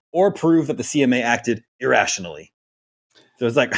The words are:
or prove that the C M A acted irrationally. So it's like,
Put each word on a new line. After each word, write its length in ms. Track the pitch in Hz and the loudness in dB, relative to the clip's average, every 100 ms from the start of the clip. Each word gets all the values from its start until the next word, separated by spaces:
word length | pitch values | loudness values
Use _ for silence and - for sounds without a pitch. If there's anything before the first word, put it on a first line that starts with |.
| _ | _
or 180 | 170 196 | 0 0
prove 340 | 196 170 165 147 | 0 2 2 0
that 100 | 123 | -6
the 80 | |
C 180 | 120 147 | -4 0
M 100 | 131 | 2
A 100 | 123 | 2
acted 420 | 117 117 - 110 - _ | 0 -2 0 -4 -6 _
irrationally. 720 | 131 120 98 - 87 78 80 _ _ _ _ _ _ _ _ _ | 0 2 2 -4 -8 -14 -18 _ _ _ _ _ _ _ _ _
So 80 | 120 | 0
it's 100 | 131 | 0
like, 180 | 127 | 0